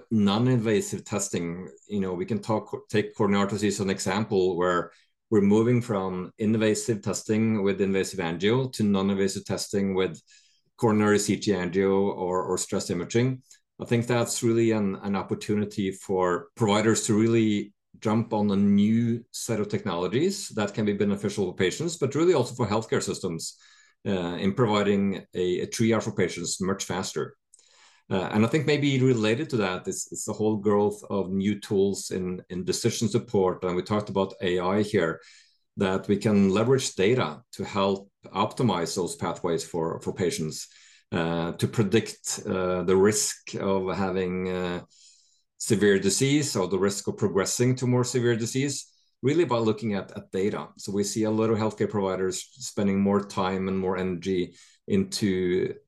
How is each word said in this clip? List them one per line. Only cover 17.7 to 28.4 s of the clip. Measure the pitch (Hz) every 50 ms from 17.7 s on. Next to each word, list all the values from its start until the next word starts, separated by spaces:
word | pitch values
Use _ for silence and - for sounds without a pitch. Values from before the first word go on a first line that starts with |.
| - _ _ _ - -
jump | - 110 107 117 110 - 113
on | 107 104 104
a | 98
new | 98 101 101 101 101 104 107 110 113 120 117 117 120 - _
set | - - - - 113 101
of | 104 -
technologies | - 98 - 104 85 85 90 90 95 131 165 196 196 - - - -
that | 107 104 101 -
can | - 107
be | 104 101
beneficial | 98 107 101 98 101 - 101 - - 98
for | 90 -
patients, | - 95 90 - - 151 175 - -
but | 143 123 123
really | 147 165 180 180
also | 139 120 - -
for | - 120
healthcare | 95 107 113 110 - 135 110 -
systems, | 101 87 - - 90 82 80 - - - - - - - _ _ _ _ _ _ -
uh, | 98 92 85 87 87 80
in | 98 95 95
providing | - 123 104 107 104 101 101 101 98 101 98 95 85 - - -
a, | 92 90 90 90 -
a | - -
triage | - - 113 113 113 107
for | 98 110
patients | - - 92 82 - 87 85 85 - -
much | 92 92 95 - -
faster. | - 90 92 95 - - 78 71 - - _ _ _ - _ _ _ _ _ - - _ _ _ _
Uh, | 101 95 87 - -
and | 110